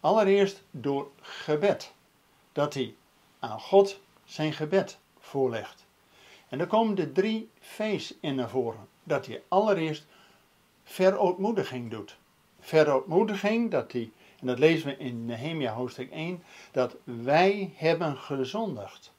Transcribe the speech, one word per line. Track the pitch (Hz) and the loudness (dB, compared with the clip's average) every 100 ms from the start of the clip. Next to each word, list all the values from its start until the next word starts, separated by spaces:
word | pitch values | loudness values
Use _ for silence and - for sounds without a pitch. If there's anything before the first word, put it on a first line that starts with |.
Allereerst | 151 220 196 202 196 - _ | 4 4 6 6 4 0 _
door | 135 127 139 139 - | -6 -2 -2 -4 -16
gebed, | - - - 151 202 - - _ _ _ _ _ _ | -18 -14 -2 2 2 0 -6 _ _ _ _ _ _
dat | - 147 | -4 -2
hij | 143 117 - _ _ _ _ | -2 -6 -8 _ _ _ _
aan | 120 110 | -10 -10
God | - 196 196 - _ _ | 4 6 6 0 _ _
zijn | _ - 156 | _ -6 -4
gebed | 147 151 190 - - _ _ | -4 0 0 0 -8 _ _
voorlegt. | - 139 131 113 107 - _ _ _ _ - - _ | -10 -2 -2 -2 -10 -18 _ _ _ _ -20 -20 _
En | 135 | -6
dan | 170 | 0
komen | 214 226 | 2 2
de | 196 151 | 0 -2
drie | 139 208 220 226 _ | 0 0 -2 -6 _
V's | - - 220 190 - - | -20 -8 -4 -4 -6 -8
in | 156 | -4
naar | 135 117 | -4 -2
voren. | 123 117 110 - _ | -2 -4 -6 -16 _
Dat | - 143 - | -4 -4 -4
hij | 110 - | -14 0
allereerst | 185 214 190 160 151 - _ _ _ _ _ _ _ | 2 4 2 0 -4 -12 _ _ _ _ _ _ _
verootmoediging | - - 190 196 190 180 196 214 - 127 120 | -18 4 4 4 2 2 -2 -2 -4 -6 -8
doet. | 110 101 - _ _ _ _ | -10 -12 -18 _ _ _ _
Verootmoediging, | - 160 147 135 - 165 220 196 202 226 233 | 2 4 6 4 2 2 2 0 0 0 0
dat | 160 113 | -2 -2
hij, | 123 113 _ - _ | -6 -6 _ -20 _
en | 131 | -4
dat | 147 | 4
lezen | 156 165 143 | 6 4 -2
we | 135 | -8
in | 143 120 | -8 -8
Nehemia | 117 117 143 165 127 | -8 -6 -6 -4 -4
hoofdstuk | 110 127 127 131 | -4 -6 -8 -12
één, | - 160 180 - - - | -8 -8 -10 -14 -20 -8
dat | - 123 - | -2 -2 -4
wij | - 117 120 151 185 202 196 - | -14 -8 2 4 4 2 -4 -2
hebben | 160 165 165 131 | 0 2 -2 -6
gezondigd. | - 139 127 208 220 127 95 - - | -6 -4 -4 -4 -6 -8 -12 -16 -20